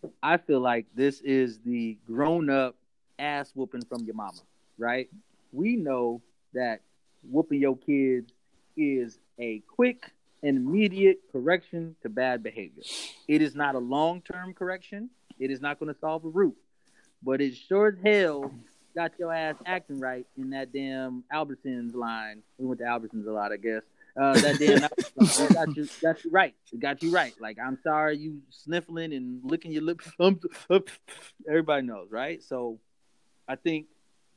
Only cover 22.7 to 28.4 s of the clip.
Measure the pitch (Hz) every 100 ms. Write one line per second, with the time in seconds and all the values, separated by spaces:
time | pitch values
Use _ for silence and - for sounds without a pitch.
22.7 | 120 120 120 113 110 104 107 104 104 113
23.7 | 110 - _ _ - 139 135 147 143 147
24.7 | 208 147 - - - 208 - - 165 156
25.7 | 147 147 - 165 165 - 185 156 - _
26.7 | 117 139 135 165 175 131 - 113 110 127
27.7 | 131 160 151 156 151 156 147